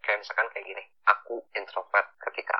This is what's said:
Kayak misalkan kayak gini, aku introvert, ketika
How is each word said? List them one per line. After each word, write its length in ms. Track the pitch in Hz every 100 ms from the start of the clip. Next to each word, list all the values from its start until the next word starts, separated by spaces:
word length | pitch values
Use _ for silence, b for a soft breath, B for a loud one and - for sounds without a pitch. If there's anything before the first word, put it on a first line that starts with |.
Kayak 240 | - 104 -
misalkan 240 | - 107
kayak 240 | 101 95
gini, 100 | 95 - _ -
aku 320 | 104 - 117 -
introvert, 640 | 107 98 98 - 101 - -
ketika 400 | - - -